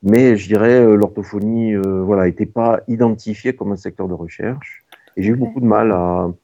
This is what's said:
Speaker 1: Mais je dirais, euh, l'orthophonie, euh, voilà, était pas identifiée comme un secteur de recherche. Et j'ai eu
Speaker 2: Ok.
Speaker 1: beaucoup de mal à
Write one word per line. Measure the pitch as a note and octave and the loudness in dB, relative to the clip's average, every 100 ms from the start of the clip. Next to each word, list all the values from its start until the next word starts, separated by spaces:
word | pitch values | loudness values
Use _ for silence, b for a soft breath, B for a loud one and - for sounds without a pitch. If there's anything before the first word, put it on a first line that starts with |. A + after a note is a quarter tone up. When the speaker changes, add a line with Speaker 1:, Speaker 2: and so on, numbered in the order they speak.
Speaker 1:
Mais | F#2+ A2+ C3 A2 | 4 4 4 2
je | F#2 | 0
dirais, | G#2 A2+ B2 | 0 4 4
euh, | A#2 G#2+ | 6 4
l'orthophonie, | G#2 - G2 G#2 G#2 A#2 A2+ G#2 | 2 -4 -8 -6 -4 -2 -2 -2
euh, | F#2+ F#2+ | -2 -4
voilà, | F#2+ G2+ F#2 | -2 0 0
était | F2 G#2+ | -2 -6
pas | - A#2 A2 - | -2 -2 -2 -4
identifiée | A2+ A#2 A2 - G#2+ A#2+ | -2 0 -2 -8 -8 -6
comme | B2+ G2 | -6 -8
un | G2 | -8
secteur | - - F#2+ | -10 -10 -10
de | |
recherche. | F2 E2+ - G2+ C3+ - - _ b b - | -8 -12 -10 -10 -10 -14 -20 _ b b -6
Et | |
j'ai | G2+ | -2
eu | |
Speaker 2:
Ok. | B2 | 0
Speaker 1:
beaucoup | B2 C3 | -2 -2
de | A#2+ | 0
mal | G#2+ A2 | 2 2
à | F#2+ F2 F2+ F2+ F2+ | 0 -2 -2 -4 -8